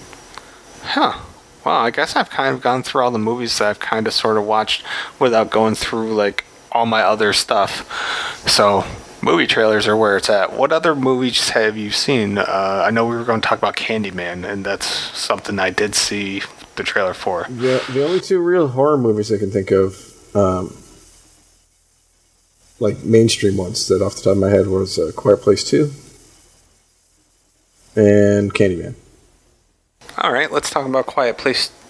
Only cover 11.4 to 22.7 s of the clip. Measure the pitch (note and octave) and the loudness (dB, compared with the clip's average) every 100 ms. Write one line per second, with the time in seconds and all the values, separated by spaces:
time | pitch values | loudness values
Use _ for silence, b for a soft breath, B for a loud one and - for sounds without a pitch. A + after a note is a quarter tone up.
11.4 | - A#2+ G#2+ G#2+ G#2 G#2 - C3 G#2 G2+ | 0 0 0 -2 -4 -4 0 0 0 -2
12.4 | F#2 G2 F#2+ G2 F#3 A2+ A#2 A#2 A#2 A2+ | -2 -2 -2 0 0 0 0 -2 -2 -2
13.4 | - A2 G#2 - - A2 G2+ F2+ F2 F2+ | 0 -2 -2 -4 -4 -4 -4 -6 -8 -8
14.4 | F2+ G2+ G2 G2 - - - - - G2+ | -8 -8 -6 -6 -6 -8 -8 -6 -4 -4
15.4 | - G2+ F#2 F2+ G#2 - - G2+ G2 G2 | -4 -2 -2 0 -2 -2 -2 -4 -6 -8
16.4 | - - - - G2 - F#2+ F2 - F2+ | -10 -14 -14 -10 -4 -2 -2 -2 -4 -4
17.4 | F2 B2+ B2+ B2+ - B2+ D3 F#3 F3+ F#3+ | -6 -4 0 0 -2 -2 0 0 0 0
18.4 | F3 F3+ D3+ B2 C#3+ D3 A#2+ G#2+ G#2 G#2 | 2 2 2 2 2 4 2 0 0 -2
19.4 | G2+ G2+ F#2+ G2 F#2+ - - - - G#2 | 0 -2 2 4 2 -2 -18 -20 -4 0
20.4 | F#2+ F#2 F2+ - - - - _ _ _ | 2 0 -4 -12 -20 -20 -20 _ _ _
21.4 | _ _ _ _ _ _ _ _ _ _ | _ _ _ _ _ _ _ _ _ _
22.4 | _ _ _ | _ _ _